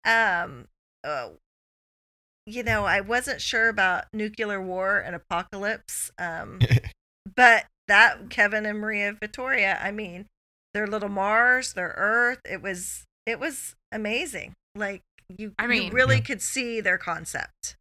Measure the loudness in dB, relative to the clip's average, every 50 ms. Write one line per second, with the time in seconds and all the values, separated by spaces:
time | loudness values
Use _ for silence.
0 | _ 4 4 4 4 2 2 0 -4 -6 -8 -16 -20 _ _ _ _ _ _ _
1 | -8 -6 -6 -6 -6 -10 -14 _ _ _ _ _ _ _ _ _ _ _ _ _
2 | _ _ _ _ _ _ _ _ _ -12 -10 -6 -2 0 0 2 4 4 2 2
3 | 2 2 0 0 0 -2 -6 -4 -4 -2 0 2 2 2 4 4 4 4 2 0
4 | -2 _ -6 -6 -6 -6 -4 -6 -4 -4 -4 -4 -6 -6 -4 -2 0 2 0 0
5 | 0 -4 -10 -10 _ _ -4 -4 -4 _ -8 -6 -4 -4 -4 -6 _ -10 -10 -8
6 | -8 -10 _ -8 -8 -6 -6 -8 -10 -10 0 0 2 2 2 0 0 -4 -16 _
7 | _ _ _ _ _ -6 4 8 8 8 8 8 4 _ _ _ _ 4 8 8
8 | 8 8 6 0 -10 -8 2 2 2 4 4 0 -2 -2 -4 -4 -4 -4 -2 -2
9 | -2 -2 -4 -6 -10 -10 -8 -6 -2 -2 0 2 2 2 0 0 -2 -6 -6 -6
10 | -10 -10 -12 -14 -18 _ _ _ _ _ _ _ _ _ _ -4 -4 -2 -4 -4
11 | -4 -4 -2 0 0 2 4 4 6 6 4 2 0 -4 -6 -6 -6 -6 -2 -2
12 | 0 2 4 4 2 2 0 -4 _ -10 -10 -6 -6 -8 -8 -6 -8 -10 -12 -12
13 | -16 _ _ _ _ -8 -6 -4 -6 -6 -6 -8 -12 -14 -16 _ _ _ -10 -6
14 | -4 -4 -4 -4 -4 -6 -8 -12 -14 -14 -18 _ _ _ _ -6 -6 -6 -6 -10
15 | _ _ _ _ _ _ -14 -14 -14 -10 -6 -4 -2 0 0 0 0 0 2 2
16 | 4 6 4 4 2 0 -6 -4 -4 -4 -4 -4 -4 -4 -4 -2 0 0 -2 0
17 | -2 -6 -6 -6 -8 -10 -8 -8 -10 -10 _ _ -14 -14 -14 _